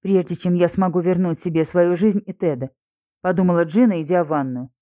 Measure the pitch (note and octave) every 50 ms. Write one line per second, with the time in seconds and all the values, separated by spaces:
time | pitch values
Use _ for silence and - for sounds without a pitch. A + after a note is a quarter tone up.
0 | _ F#3+ G3 F#3 E3+ - F3+ - - F3+ F3 F3 F3 E3+ - - G3 F#3 D#3 F3+
1 | E3+ F3 F#3 F3 F#3 F3 E3 - - F3+ D#3+ D#3+ D#3+ D3+ - F3+ F3 F3 F3+ E3
2 | F#3+ A3 G3 G3+ - - F#3 _ - E3+ D3 B2 C3+ C3+ _ _ _ _ _ _
3 | _ _ _ _ _ F3+ F#3 E3+ F#3+ F3+ F3 E3+ E3+ E3 D3+ G#3+ B3+ A#3 G3 E3
4 | D#3 C#3+ F3+ F3+ E3+ D3 D#3+ D3 C#3 C3 B2+ B2 B2+ C3 _ _